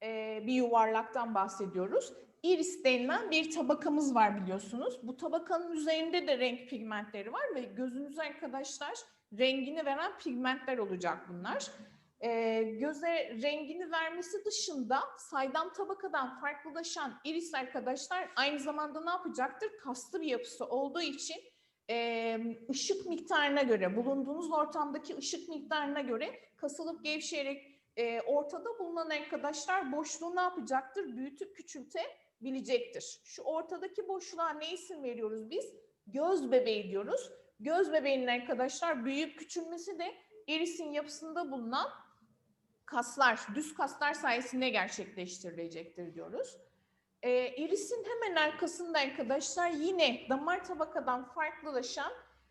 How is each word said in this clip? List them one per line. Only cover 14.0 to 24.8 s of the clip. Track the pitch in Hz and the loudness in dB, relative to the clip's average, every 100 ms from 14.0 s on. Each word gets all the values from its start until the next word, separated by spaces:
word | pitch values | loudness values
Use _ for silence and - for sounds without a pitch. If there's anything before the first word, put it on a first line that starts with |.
| 320 339 349 415 415 | 0 -2 -4 -4 -2
dışında | 403 - 302 226 262 539 - | -2 -2 -2 2 2 2 -6
saydam | - 277 269 294 339 | -6 -2 0 0 -2
tabakadan | - 392 392 381 294 254 247 | -4 -4 -4 -2 -2 -2 -2
farklılaşan | 285 294 311 294 330 349 285 214 | -6 -6 -8 -8 -6 -4 -6 -6
iris | 285 320 339 | -4 -4 -2
arkadaşlar | 302 254 277 226 262 - 359 359 - | -4 -4 -4 -2 -2 -2 -2 -2 0
aynı | 269 294 | 2 0
zamanda | 269 294 302 294 | -2 -2 -4 -4
ne | 330 | -2
yapacaktır? | 359 349 - 254 - 427 427 | -2 -2 -2 -2 -2 -6 -6
Kaslı | 277 254 - 370 | -8 -8 -6 -4
bir | 311 | 0
yapısı | 247 240 - 254 | -2 -2 -8 -2
olduğu | 247 277 320 | 0 0 0
için, | 320 277 - 320 - _ _ _ - | -2 -4 -6 -8 -12 _ _ _ -4
e, | 233 233 233 226 226 233 226 - | 0 0 2 0 0 -2 -4 -4
ışık | 269 - 392 370 | -2 0 0 -2
miktarına | 339 - 339 294 285 | -6 2 4 6 6
göre, | 269 214 185 202 | 6 6 4 2
bulunduğunuz | 240 277 269 302 339 | 2 2 0 -2 2
ortamdaki | 311 302 320 | 2 2 2